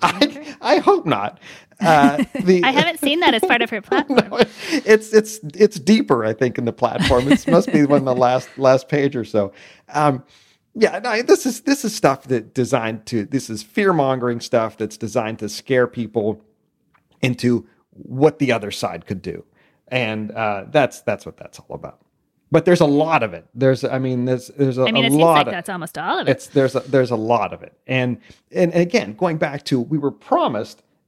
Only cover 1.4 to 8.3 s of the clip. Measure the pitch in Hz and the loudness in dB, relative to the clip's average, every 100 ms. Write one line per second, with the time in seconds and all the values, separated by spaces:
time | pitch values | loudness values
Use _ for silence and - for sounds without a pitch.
1.4 | - - _ - 170 156 139 147 247 269 | -20 -20 _ -2 4 6 4 2 -4 -2
2.4 | 180 180 240 277 330 330 285 320 320 226 | 2 4 4 2 0 0 -2 2 2 2
3.4 | 370 240 233 214 - 294 294 247 - - | 2 0 0 -6 -4 -2 0 0 2 0
4.4 | - - - 311 196 220 214 214 214 - | 0 -2 -4 -2 4 2 4 0 0 -8
5.4 | 151 175 208 170 143 220 - 123 110 113 | -6 2 2 2 2 2 4 0 0 0
6.4 | 127 - 117 - 120 - - 123 135 277 | -2 -2 -6 -2 -2 0 2 2 4 2
7.4 | - 185 208 151 143 143 135 127 123 | 4 2 4 2 4 2 2 2 2